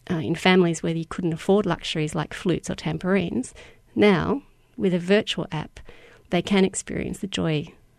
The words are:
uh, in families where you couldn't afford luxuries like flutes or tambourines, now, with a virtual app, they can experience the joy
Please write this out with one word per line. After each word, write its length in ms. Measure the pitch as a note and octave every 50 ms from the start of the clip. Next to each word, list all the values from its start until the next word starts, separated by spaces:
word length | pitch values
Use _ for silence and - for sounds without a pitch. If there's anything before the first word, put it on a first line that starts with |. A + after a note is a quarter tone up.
| _ -
uh, 60 | F3+
in 180 | D#3+ C3+ G2+ E3+
families 480 | - - F#3 F#3 F#3+ F3 E3+ E3 -
where 140 | - E3+ E3
you 100 | E3 D#3+
couldn't 280 | - - - F3+ E3 D#3+
afford 340 | D#3+ - - F#3+ G#3 G3+ F3+
luxuries 480 | E3 - - - - E3 D3+ D3+ -
like 180 | D#3 D3 - -
flutes 380 | - - F#3 D#3+ - - -
or 40 | F#3
tambourines, 800 | - - - D#3+ D#3 - F3+ G3 G3 F3+ E3+ - A#3 C4 - - - - - - _ _ _ _
now, 460 | D#4+ G#4 G#4 F#4+ A#3+ - - - C#4+ - _ _ _ _ _ _ -
with 180 | G#3 F#3+ F3
a 40 | F3
virtual 460 | F3 F3+ G3+ G#3+ A3 - - F3+ - -
app, 280 | - - - - - - - - - - - - - - _ _
they 100 | - F3
can 240 | F3+ - G3+ F#3+ -
experience 540 | F#3 - - - - - - - - - -
the 80 | - G3
joy 400 | - F#3 F3 E3 D#3 D3 F3 - - - _ _ _